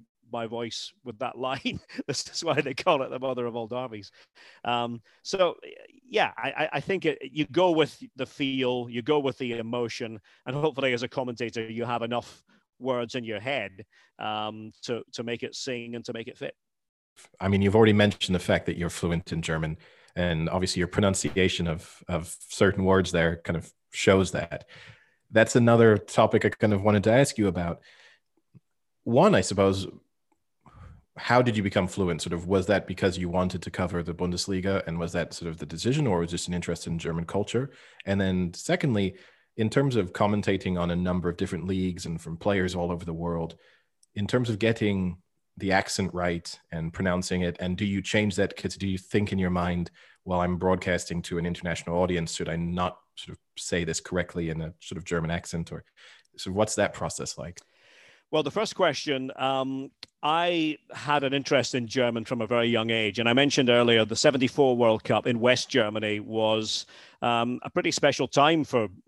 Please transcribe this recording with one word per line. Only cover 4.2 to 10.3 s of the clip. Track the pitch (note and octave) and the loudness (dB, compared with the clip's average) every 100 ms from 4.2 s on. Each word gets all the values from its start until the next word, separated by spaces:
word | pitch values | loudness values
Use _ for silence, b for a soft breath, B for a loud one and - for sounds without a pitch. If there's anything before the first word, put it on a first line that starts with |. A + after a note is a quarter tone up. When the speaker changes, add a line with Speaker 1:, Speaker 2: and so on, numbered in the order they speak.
| b b b b | b b b b
Speaker 1:
Um, | - A#2+ A#2 A#2 b b | -2 -2 -2 -6 b b
so, | - F#3+ F3 - - - - _ _ | -6 0 0 0 -14 -20 -20 _ _
yeah, | G#3 C3+ - | 0 0 -2
I, | C3 | -6
I, | C3 D#3 | -4 -4
I | D3 | -4
think | - F#3+ D#3 | -4 -2 -2
it, | - | -4
you | C#3 D3 C#3+ | -6 -4 -2
go | C#3 F#3 | 2 4
with | D#3+ C#3+ - B2+ B2+ | 4 2 -2 -18 -10
the | B2+ | -10
feel, | - C#3 C3 B2+ B2 A#2+ | -4 -4 0 0 -2 -4
you | A#2 | -6
go | A#2 D3+ | 0 2
with | C3+ - | 0 -2
the | B2+ A#2 | -4 -4
emotion, | A2+ B2 A#2 - A#2 A2 b | -4 -4 -4 -6 -10 -10 b